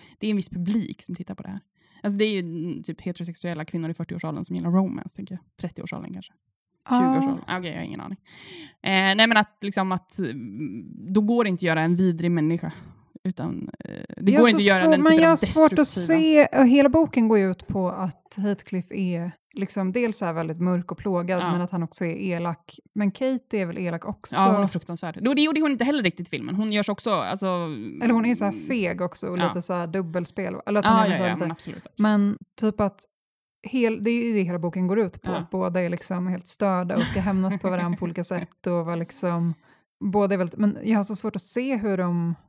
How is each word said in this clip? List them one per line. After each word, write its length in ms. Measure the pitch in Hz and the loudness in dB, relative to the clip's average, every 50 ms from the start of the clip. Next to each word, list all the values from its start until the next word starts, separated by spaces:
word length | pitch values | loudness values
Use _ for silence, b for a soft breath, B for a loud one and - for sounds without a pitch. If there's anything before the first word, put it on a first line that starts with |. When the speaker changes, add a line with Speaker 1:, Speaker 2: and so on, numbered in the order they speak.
| b b b b | b b b b
Speaker 1:
det 80 | - | -4
är 40 | 214 | -2
en 60 | 208 | -2
viss 120 | 202 - - | -2 -4 -6
publik 540 | - 175 175 180 214 226 185 - - _ | -6 -4 -2 0 0 0 -2 -4 -8 _
som 120 | - - 180 | -12 -12 -12
tittar 200 | - 180 - 190 | -12 -10 -12 -12
på 80 | - | -14
det 60 | - 190 | -12 -12
här. 120 | 190 196 _ _ b b b b b b | -12 -14 _ _ b b b b b b
Alltså, 140 | b 208 202 196 | b -2 2 2
det 60 | 214 | 2
är 60 | 220 | 2
ju, 60 | 208 190 | 2 -2
mm, 420 | 180 165 165 165 160 175 - - | -4 -4 -6 -6 -6 -6 -6 -8
typ 180 | - - 165 - | -8 -10 -12 -8
heterosexuella 640 | - 185 175 - 170 170 170 - - 175 170 151 160 | -8 -10 -8 -8 -10 -12 -10 -8 -8 -8 -8 -8 -10
kvinnor 260 | - - 170 160 160 | -8 -6 -6 -4 -6
i 40 | 170 | -6
fyrtioårsåldern 500 | - 165 - 175 170 - 160 151 - 175 | -6 -8 -8 -8 -8 -8 -8 -8 -8 -8
som 120 | - 175 | -8 -6
gillar 140 | 180 170 175 | -4 -2 2
romance, 460 | 170 190 190 185 - - - - - | 2 2 2 0 -4 -8 -10 -12 -14
tänker 180 | - 196 - 185 | -14 -14 -12 -12
jag. 80 | 180 _ _ _ - | -14 _ _ _ -10
Trettioårsåldern 520 | - 170 - - 170 170 - - - - | -10 -10 -10 -10 -12 -12 -12 -12 -12 -14
kanske. 200 | 180 190 190 - _ _ _ _ _ _ _ _ _ _ - - | -14 -14 -16 -18 _ _ _ _ _ _ _ _ _ _ -4 0
Speaker 2:
Ja. 100 | 247 247 | 2 2
Speaker 1:
Tjugoårsåldern. 440 | 254 262 262 269 269 277 269 269 - | 4 4 2 2 0 0 -2 -6 -6
Ah, 120 | - 269 277 | -8 -6 -6
okej, 120 | 180 165 | -6 -8
jag 80 | - - | -8 -8
har 60 | - | -10
ingen 160 | - - - | -10 -10 -10
aning. 180 | - - 196 - _ B B B B B 370 349 311 285 B B | -10 -12 -12 -14 _ B B B B B -18 -18 -18 -20 B B
Eh, 80 | - - 190 190 190 190 196 | -4 0 0 2 2 2 4
nej, 100 | 208 226 | 4 4
men 100 | 233 226 | 4 4
att, 200 | 214 214 - _ - | 4 2 2 _ -10
liksom, 320 | - 202 196 202 190 190 | -8 -4 -2 -2 -2 -2
att, 260 | 185 180 - _ - - | -2 -4 -6 _ -8 -6
mm, 640 | 185 123 123 143 113 113 98 120 156 127 92 117 85 - - - 107 170 | -6 -6 -6 -8 -10 -12 -10 -10 -10 -10 -10 -12 -14 -14 -16 -14 -6 0
då 80 | 190 214 | 2 2
går 240 | 208 208 233 240 233 | 2 4 2 2 2
det 60 | 208 | 2
inte 80 | 180 165 | 0 0
att 40 | |
göra 180 | 185 170 160 160 | 0 0 2 2
en 160 | 160 165 175 | 2 2 4
vidrig 340 | 170 190 185 170 160 170 175 | 4 4 2 2 0 0 0
människa. 420 | 175 165 151 156 170 165 - 156 B B B B B B B B B - - | 2 2 2 2 0 0 -4 -8 B B B B B B B B B -10 -8
Utan, 460 | 185 185 - - - - - - - - - | -8 -6 -6 -6 -6 -6 -8 -10 -12 -12 -14
eh, 120 | - - - - - - - | -14 -14 -12 -12 -12 -14 -8
det 160 | - - 196 | 0 2 4
Speaker 2:
Jag 20 | 262 302 | 8 8
Speaker 1:
går 0 | - | 8
Speaker 2:
har 40 | - | 8
Speaker 1:
inte 140 | - 311 | 8 6
Speaker 2:
så 100 | 302 302 | 6 6
Speaker 1:
att 40 | 294 | 6
göra 80 | 277 277 | 6 6
Speaker 2:
svårt, 60 | 320 | 6
Speaker 1:
den 100 | 311 277 | 6 6
Speaker 2:
men 100 | 294 320 | 8 6
Speaker 1:
typen 100 | 320 320 | 8 8
Speaker 2:
jag 60 | 330 330 | 8 8
Speaker 1:
av 20 | |
Speaker 2:
har 60 | 330 | 6
svårt 360 | 302 320 - - 311 320 302 | 6 4 2 6 6 6 6
att 40 | 294 | 6
Speaker 1:
destruktiva. 720 | 302 294 - - 190 175 311 330 320 320 311 311 302 285 | 6 4 4 2 0 2 4 4 4 6 6 8 8 8
Speaker 2:
se, 120 | - - - | 6 6 6
och 60 | 269 240 | 6 8
hela 200 | 254 285 277 277 | 8 8 8 8
boken 400 | 254 320 320 - - 240 226 220 | 6 4 4 4 4 2 4 4
går 100 | 226 208 | 4 4
ju 120 | 190 190 | 4 2
ut 160 | 175 - - | 0 -4 -6
på 220 | - - 196 185 180 | -6 -4 -2 -2 -2
att 440 | - - 185 180 - _ _ - - | -2 -4 -6 -6 -6 _ _ -14 -8
Heathcliff 560 | 202 190 208 202 196 - - 202 180 175 - | -4 -2 -2 -2 -4 -6 -6 -6 -6 -6 -4
är 400 | - 196 190 180 175 170 170 175 - _ _ _ - | -6 -4 -2 -2 -2 -4 -4 -6 -8 _ _ _ -8
liksom 380 | - 196 - - 208 190 185 | -8 -6 -6 -4 -4 -4 -2
dels 300 | 185 247 240 226 208 - | 0 0 -2 -2 -2 -4
är 100 | 202 170 | -4 -4
väldigt 280 | 160 165 165 160 156 170 | -4 -4 -4 -4 -4 -2
mörk 320 | 175 180 180 175 175 - | 0 0 0 0 -2 -4
och 60 | 175 - | -8 -6
plågad, 440 | - 202 185 175 175 175 185 180 | -4 -2 -2 -2 0 -2 -2 -2
Speaker 1:
Ja. 100 | 175 175 | 0 0
Speaker 2:
men 80 | 175 175 | 0 -2
att 100 | 175 180 | -2 -2
han 120 | - 175 | -4 -4
också 220 | 170 156 - - 185 | -4 -6 -6 -6 -4
är 120 | 170 165 | -4 -4
elak. 640 | - 196 185 170 170 170 175 165 - _ - - - _ _ - | -4 -4 -4 -4 -2 -4 -4 -6 -8 _ -20 -20 -20 _ _ -4
Men 160 | 208 208 196 | -2 -2 -2
Kate 480 | 185 - 269 262 269 247 _ - - 208 | -2 -2 -2 -2 -2 -4 _ -6 -4 -4
är 80 | 185 | -4
väl 120 | 170 175 - | -4 -4 -6
elak 260 | 185 175 165 170 - | -6 -4 -6 -6 -8
också? 300 | - - - - - - | -10 -12 -10 -10 -4 0
Speaker 1:
Ja, 160 | 175 190 196 | 2 4 4
hon 100 | 196 202 | 4 4
är 40 | 202 | 2
fruktansvärd. 520 | 190 - 170 - - 170 160 - 170 - - | 0 -2 -4 -8 -8 -10 -10 -8 -10 -8 -4
Då, 120 | 190 254 285 | -2 0 2
det 80 | 269 | 4
gjorde 180 | 302 311 285 311 | 2 2 2 0
hon 100 | 311 294 | 0 0
inte 140 | 277 214 240 | 0 0 0
heller 180 | 269 294 285 | 0 0 0
riktigt 240 | 214 180 - - 175 | 0 -2 -2 -4 -10
i 40 | - | -8
filmen. 240 | - 147 - 123 180 | -8 -8 -6 -4 -4
Hon 180 | 196 214 214 | -2 -2 0
görs 160 | 208 208 202 - | 0 0 0 -2
också, 220 | 202 - - 233 | -4 -4 -2 -2
alltså, 360 | 202 160 117 90 170 190 196 190 180 175 170 160 151 110 107 104 65 69 | -2 -2 -2 -4 -4 -4 -2 -2 -2 -2 -4 -6 -8 -8 -10 -10 -8 -2
Speaker 2:
Eller 80 | 233 233 | 0 2
hon 160 | 233 226 220 | 2 2 2
är 80 | 240 240 | 2 0
så 100 | 226 214 | 0 0
här 80 | 202 | -4
Speaker 1:
mm. 140 | - - 156 | -4 -6 -6
Speaker 2:
feg 340 | - 269 233 190 170 170 175 | -4 -4 -2 -2 -2 -2 -4
också 280 | 180 175 - - - 185 | -6 -6 -6 -8 -8 -6
och 100 | 180 180 | -4 -2
Speaker 1:
Ja. 100 | 170 165 | -2 -2
Speaker 2:
lite 140 | - 180 | -2 -4
så 100 | 170 - 185 | -6 -6 -6
här 120 | 180 170 | -6 -6
dubbelspel. 680 | 165 160 196 185 160 160 180 175 - - - 190 - 185 - - | -4 -4 -4 -4 -4 -6 -6 -6 -6 -8 -8 -8 -8 -8 -8 -6
Eller 140 | - 208 208 | -2 0 2
att 60 | 202 | 4
hon 100 | 214 226 | 4 6
Speaker 1:
Ja, 80 | 220 220 | 6 4
Speaker 2:
är 60 | 196 | 4
Speaker 1:
ja, 60 | 175 | 2
Speaker 2:
så 60 | 175 | 0
här 60 | 185 175 | 0 -2
Speaker 1:
ja, 60 | - | -2
Speaker 2:
lite, 100 | - 180 | -2 -4
Speaker 1:
men 60 | 160 | -6
absolut, 260 | 165 - - - - 180 - | -6 -8 -12 -14 -14 -14 -16
absolut. 120 | - _ - | -12 _ 0
Speaker 2:
men 400 | 208 214 208 208 202 202 208 - - _ - - | 2 2 4 4 2 0 0 -4 -10 _ -8 -2
typ 200 | 226 214 208 214 | -2 -2 0 0
att 200 | 208 196 196 - - _ _ _ _ _ _ _ _ _ _ _ | -2 -2 -4 -8 -20 _ _ _ _ _ _ _ _ _ _ _
hel-, 420 | - 202 - 262 233 226 226 - 202 | -12 -4 -2 0 0 0 0 0 0
det 60 | 233 | 0
är 140 | 233 233 233 | 0 0 0
ju 80 | 233 | 0
det 100 | 220 208 | 0 0
hela 160 | 185 170 175 175 | 0 0 -2 -4
boken 280 | 165 175 165 185 185 | -4 -4 -2 -2 0
går 120 | 180 196 226 | 0 2 0
ut 240 | 214 175 - - | 0 -2 -4 -8
på, 100 | - - | -8 -6
Speaker 1:
Ja. 40 | 180 | -4
Speaker 2:
att 140 | 190 170 - | -4 -6 -4
båda 300 | - 185 185 180 170 185 | -4 -2 -2 -2 -2 -2
är 100 | 180 170 | -2 -2
liksom 360 | 175 170 - - 185 180 180 | -4 -6 -6 -6 -6 -4 -4
helt 200 | 185 185 180 - - | -4 -4 -6 -8 -10
störda 480 | - - 208 196 185 180 180 175 - | -6 -2 0 0 0 0 -2 -2 -2
och 60 | 220 | -2
ska 180 | 233 - - 196 | -2 -2 -2 -2
hämnas 380 | 180 202 190 190 185 190 196 190 | -2 0 0 0 0 0 -2 -2
på 100 | - 185 | -2 -4
varandra 280 | 185 180 175 175 170 - | -2 -2 -2 -2 -4 -4
på 60 | 180 | -4
olika 200 | 175 165 180 175 | -6 -6 -6 -6
Speaker 1:
<laughs> 0 | |
Speaker 2:
sätt 420 | - 185 175 175 - _ _ - | -6 -6 -8 -8 -10 _ _ -4
och 200 | 185 175 170 165 | -2 -2 -2 -2
vara 100 | 165 170 | -4 -4
liksom, 580 | 165 165 - - - - 175 170 170 170 170 160 b b b b b b b _ - - | -6 -6 -8 -8 -6 -4 -2 -2 0 0 -2 -4 b b b b b b b _ -6 -4
båda 300 | 202 185 208 202 190 202 | 0 0 2 2 2 0
är 40 | 185 | 0
väldigt, 200 | 180 165 - - | -2 -4 -2 0
men 200 | 208 208 208 208 - | 0 0 0 -2 -2
jag 120 | 214 220 208 | 0 0 0
har 40 | 196 | 0
så 120 | 196 214 | -2 -4
svårt 200 | 175 - 214 - | -6 -6 -6 -6
att 60 | 202 | -6
se 340 | - - - 240 254 269 269 | -8 -6 -6 -4 -4 -2 -4
hur 200 | 214 208 214 196 | -2 -2 -2 0
de 380 | 185 180 175 175 175 170 170 165 - _ | 0 0 0 0 0 -2 -2 -4 -6 _